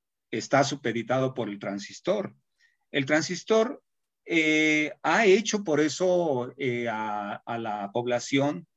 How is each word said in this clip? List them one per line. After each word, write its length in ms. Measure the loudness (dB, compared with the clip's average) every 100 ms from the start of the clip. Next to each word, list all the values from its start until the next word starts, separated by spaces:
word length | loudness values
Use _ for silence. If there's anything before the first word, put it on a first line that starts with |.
| _ _ _
está 320 | -8 2 2
supeditado 720 | 2 0 -4 -4 -2 0 0
por 140 | -2 -8
el 100 | -6
transistor. 800 | -8 -8 -10 -8 -2 -2 -4 -12 _ _ _ _ _
El 120 | -4 0
transistor, 760 | 0 0 -6 0 2 2 -4 _ _ _ _
eh, 680 | -2 0 2 4 4 2 0 -2
ha 240 | 0 4 6
hecho 380 | 6 4 -4
por 160 | 0 2
eso, 760 | 2 2 2 2 2 -2 -4 -4
eh, 320 | -4 -2 -4
a, 540 | -4 -4 -4 -6 -8
a 140 | -8 -6
la 320 | -4 -6 -4
población 760 | -4 -2 -2 0 0 0 -2 -10